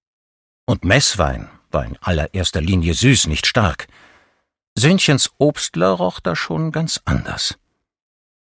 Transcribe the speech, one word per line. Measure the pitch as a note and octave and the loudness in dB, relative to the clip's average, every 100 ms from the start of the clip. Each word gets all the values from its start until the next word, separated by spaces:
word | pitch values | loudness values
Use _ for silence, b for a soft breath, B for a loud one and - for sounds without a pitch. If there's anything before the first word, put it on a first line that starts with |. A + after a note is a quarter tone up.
| _ _ _ _ _ _ - | _ _ _ _ _ _ -4
Und | G#2 F2 | -2 2
Messwein | B2 - - D2+ A#1+ G1+ - _ | 2 2 2 0 -2 -10 -20 _
war | D2+ A#1+ | -6 -6
in | - | -6
allererster | - E2 D2 F#2+ F2 - | -4 -2 -2 -4 -4 -2
Linie | D#2+ F#2+ E2 | 0 0 2
süß, | E2 C3 B2+ D#2 | 2 4 4 2
nicht | D2+ - | -2 -2
stark. | - G2+ C#2+ - b b b b b b _ _ - | 0 0 -2 -10 b b b b b b _ _ 0
Söhnchens | C#3+ F#3+ - C3+ - - | 4 4 4 2 0 0
Obstler | D3 - - E3 F#3 | 0 0 -4 0 0
roch | F3+ F3+ - | 2 -2 -4
da | F#3 E3 | -6 -4
schon | - E3 D#3+ | -4 -4 -4
ganz | D3+ E3 - - | -4 -4 -4 -2
anders. | - - - - - _ _ _ _ _ _ _ _ | -4 -4 -6 -6 -8 _ _ _ _ _ _ _ _